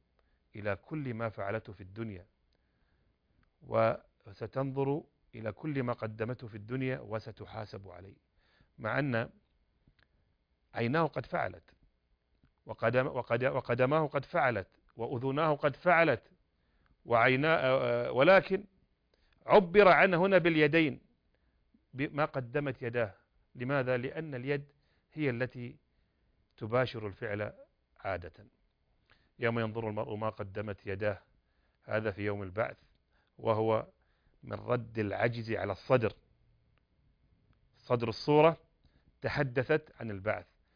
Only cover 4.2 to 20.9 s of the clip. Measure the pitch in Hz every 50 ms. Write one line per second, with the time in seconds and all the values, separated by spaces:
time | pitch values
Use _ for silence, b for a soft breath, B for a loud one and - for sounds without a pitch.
4.2 | _ 110 98 - 117 107 - 135 139 139 131 135 139 139 143 160 - _ _ _
5.2 | _ _ - 113 110 110 - - - 156 143 139 123 123 120 - 113 110 110 110
6.2 | 113 117 127 - 131 110 110 107 101 110 123 135 131 131 127 139 120 104 107 113
7.2 | - 117 104 - 104 92 - 110 107 - - 101 98 95 87 90 95 98 - _
8.2 | _ _ _ _ _ _ _ _ _ _ _ - - 107 120 135 147 139 120 113
9.2 | - - - _ _ _ _ _ _ _ _ _ _ _ _ _ _ _ _ _
10.2 | _ _ _ _ _ _ _ _ _ _ - 104 117 117 139 165 165 143 - 135
11.2 | 113 - 180 165 123 98 95 87 - - _ _ _ _ _ _ _ _ _ _
12.2 | _ _ _ _ _ _ _ _ _ 113 110 - 117 113 120 127 131 151 - 127
13.2 | 117 - 120 120 127 139 143 131 - - 120 120 127 131 151 160 156 143 - 143
14.2 | 131 - - 170 147 127 117 101 92 - _ _ _ _ _ - 113 - 139 117
15.2 | 127 135 135 147 165 156 147 143 - 147 131 - - 175 170 165 170 160 123 104
16.2 | - _ _ _ _ _ _ _ _ _ _ _ _ _ _ _ - - 117 113
17.2 | 117 131 131 131 147 160 160 175 131 131 131 135 131 120 120 120 120 127 127 123
18.2 | 139 170 190 185 - - 190 190 - - _ _ _ _ _ _ _ _ _ _
19.2 | _ _ _ _ - 113 151 208 185 170 170 208 202 185 160 143 180 196 180 160
20.2 | 185 196 190 180 160 175 165 151 151 147 151 165 160 139